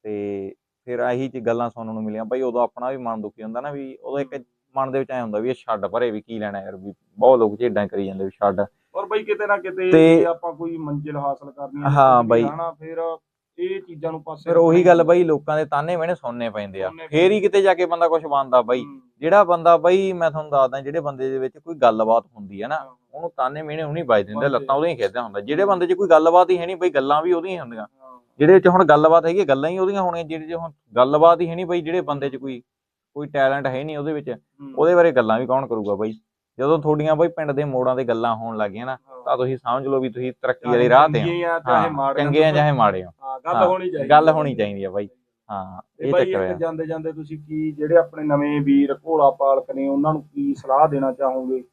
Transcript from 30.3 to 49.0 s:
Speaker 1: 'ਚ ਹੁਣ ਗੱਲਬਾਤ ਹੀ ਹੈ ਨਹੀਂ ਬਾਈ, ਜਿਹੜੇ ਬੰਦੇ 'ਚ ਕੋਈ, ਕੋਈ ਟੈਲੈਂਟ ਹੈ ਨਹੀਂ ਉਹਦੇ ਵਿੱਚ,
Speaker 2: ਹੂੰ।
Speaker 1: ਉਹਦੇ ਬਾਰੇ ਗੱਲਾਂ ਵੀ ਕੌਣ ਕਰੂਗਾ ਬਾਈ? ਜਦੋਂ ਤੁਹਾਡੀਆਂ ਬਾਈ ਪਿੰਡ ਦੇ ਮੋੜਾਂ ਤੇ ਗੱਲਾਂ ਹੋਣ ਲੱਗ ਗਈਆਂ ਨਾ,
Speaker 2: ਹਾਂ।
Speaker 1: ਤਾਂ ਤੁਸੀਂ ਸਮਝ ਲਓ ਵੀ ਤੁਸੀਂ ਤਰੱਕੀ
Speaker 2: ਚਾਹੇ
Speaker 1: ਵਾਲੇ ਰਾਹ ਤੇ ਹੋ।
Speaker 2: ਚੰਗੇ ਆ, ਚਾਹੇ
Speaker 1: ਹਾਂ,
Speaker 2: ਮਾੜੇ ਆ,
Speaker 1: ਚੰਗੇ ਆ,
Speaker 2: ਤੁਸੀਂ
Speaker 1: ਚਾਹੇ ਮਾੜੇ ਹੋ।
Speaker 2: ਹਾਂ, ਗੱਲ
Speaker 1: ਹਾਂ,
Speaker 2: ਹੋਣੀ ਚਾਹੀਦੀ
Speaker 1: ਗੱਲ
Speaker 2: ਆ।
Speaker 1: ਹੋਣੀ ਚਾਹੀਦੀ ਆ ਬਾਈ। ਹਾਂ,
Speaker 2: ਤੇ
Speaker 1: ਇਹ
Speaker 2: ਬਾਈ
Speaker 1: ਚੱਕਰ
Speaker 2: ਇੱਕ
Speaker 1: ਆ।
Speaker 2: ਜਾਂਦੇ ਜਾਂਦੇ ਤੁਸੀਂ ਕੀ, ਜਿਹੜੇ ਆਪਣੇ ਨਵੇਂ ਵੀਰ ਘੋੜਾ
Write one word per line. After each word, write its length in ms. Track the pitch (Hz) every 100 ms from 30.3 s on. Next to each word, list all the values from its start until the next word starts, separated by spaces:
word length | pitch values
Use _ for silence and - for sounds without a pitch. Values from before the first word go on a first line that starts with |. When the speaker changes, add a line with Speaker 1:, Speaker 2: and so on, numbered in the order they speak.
| 160 156
Speaker 1:
'ਚ 60 |
ਹੁਣ 180 | 170 165 _ _ 110
ਗੱਲਬਾਤ 440 | 127 147 165 170
ਹੀ 80 | 170
ਹੈ 60 |
ਨਹੀਂ 120 | 170 180
ਬਾਈ, 160 | 175
ਜਿਹੜੇ 180 | 156 180
ਬੰਦੇ 300 | 147 143 139
'ਚ 60 | 127
ਕੋਈ, 260 | 135 123 _ _ _ _ _
ਕੋਈ 120 | 143 147
ਟੈਲੈਂਟ 400 | 147 135 139 139
ਹੈ 180 | 131
ਨਹੀਂ 140 | 151 151
ਉਹਦੇ 140 | 143
ਵਿੱਚ, 180 | 151 143
Speaker 2:
ਹੂੰ। 420 | 113 _ _ 143 131
Speaker 1:
ਉਹਦੇ 180 | 156
ਬਾਰੇ 180 | 180 170
ਗੱਲਾਂ 280 | 127 110 110
ਵੀ 60 | 113
ਕੌਣ 200 | 131 131
ਕਰੂਗਾ 280 | 113 101
ਬਾਈ? 200 | 98 110 110 _ _ _ -
ਜਦੋਂ 200 | 135 160
ਤੁਹਾਡੀਆਂ 380 | 147 151 151 156
ਬਾਈ 120 | 170
ਪਿੰਡ 240 | 170 151
ਦੇ 120 | 139
ਮੋੜਾਂ 320 | 147 127 127 127
ਤੇ 80 |
ਗੱਲਾਂ 320 | 120 113 117 113
ਹੋਣ 200 | 113 110
ਲੱਗ 140 | 104
ਗਈਆਂ 160 | 98 127
ਨਾ, 60 |
Speaker 2:
ਹਾਂ। 300 | 127 _ 131
Speaker 1:
ਤਾਂ 140 | 123 135
ਤੁਸੀਂ 200 | 127 131
ਸਮਝ 300 | 123 127 135
ਲਓ 140 | 135
ਵੀ 80 | 131
ਤੁਸੀਂ 240 | 123 127
ਤਰੱਕੀ 320 | 123 127 123
Speaker 2:
ਚਾਹੇ 120 | 123 120
Speaker 1:
ਵਾਲੇ 120 | 123
ਰਾਹ 200 | 123 156
ਤੇ 120 | 120
ਹੋ। 60 | 170
Speaker 2:
ਚੰਗੇ 180 | 175
ਆ, 140 | 170 165
ਚਾਹੇ 260 | 139 120
Speaker 1:
ਹਾਂ, 60 | 104
Speaker 2:
ਮਾੜੇ 300 | 147 135 139
ਆ, 40 |
Speaker 1:
ਚੰਗੇ 140 | 143 147
ਆ, 40 |
Speaker 2:
ਤੁਸੀਂ 120 | 156
Speaker 1:
ਚਾਹੇ 180 | 147 147
ਮਾੜੇ 320 | 135 107 92
ਹੋ। 60 | 90 _
Speaker 2:
ਹਾਂ, 180 | - -
ਗੱਲ 160 | 160 175
Speaker 1:
ਹਾਂ, 100 | 180
Speaker 2:
ਹੋਣੀ 240 | 185 180
ਚਾਹੀਦੀ 200 | 160 139
Speaker 1:
ਗੱਲ 180 | 147 160
Speaker 2:
ਆ। 40 |
Speaker 1:
ਹੋਣੀ 220 | 156 151
ਚਾਹੀਦੀ 300 | 113 104 101
ਆ 60 | 98
ਬਾਈ। 180 | 98 101 _ _ _ _
ਹਾਂ, 320 | 101 92 92 _ _
Speaker 2:
ਤੇ 80 | 127
Speaker 1:
ਇਹ 60 |
Speaker 2:
ਬਾਈ 200 | 180 185
Speaker 1:
ਚੱਕਰ 120 | 190
Speaker 2:
ਇੱਕ 80 | 185
Speaker 1:
ਆ। 40 | 180
Speaker 2:
ਜਾਂਦੇ 300 | 165 160 160
ਜਾਂਦੇ 260 | 160 160
ਤੁਸੀਂ 260 | 156 151 156
ਕੀ, 340 | 151 156 156
ਜਿਹੜੇ 240 | 147 151 170
ਆਪਣੇ 280 | 165 156
ਨਵੇਂ 360 | 151 143 147 147
ਵੀਰ 340 | 143 139 139
ਘੋੜਾ 360 | 143